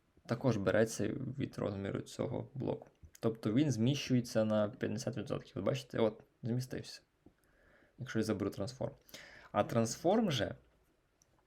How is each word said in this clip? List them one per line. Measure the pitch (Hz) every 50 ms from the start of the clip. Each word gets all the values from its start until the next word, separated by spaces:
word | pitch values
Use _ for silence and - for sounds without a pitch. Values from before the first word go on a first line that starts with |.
| _ _ _ - -
також | - - 127 - 131 110 101
береться | 98 92 92 104 113 113 - - 101 104 - - 127 127 127 135
від | - - - -
розміру | 104 98 101 98 98 101 101 -
цього | - - - - - - 104 107 117 - -
блоку. | 131 113 - - - - - _ _ - - - -
Тобто | - 113 147 - - 113 107
він | 131 156 151
зміщується | 117 107 110 127 143 135 - - 131 123 117 - - 113 110
на | 107 107 107 107 104
п'ятдесят | - - 107 104 104 107 - - 127 110
відсотків. | 101 104 101 95 - - - 104 95
Бачите, | - 135 127 - - - 117
от, | 113 110 - - - - _ _ -
змістився, | 123 117 123 127 - - - - - - - - _ _ _ - - - _ _ _ _ _ _ _ - _ _ _ _ -
якщо | 123 - - 110
я | 104
заберу | 104 107 95 101 98
трансформ. | - - 98 98 - - - - - - _ _ - - - - - - - -
А | - 104 104
трансформ | - - 117 113 113 - - - 165 202 240 226 190
же, | 139 117 98 87 - - - _ _ _ _ _ _ _ _ _ _ _ _ _ _ _ _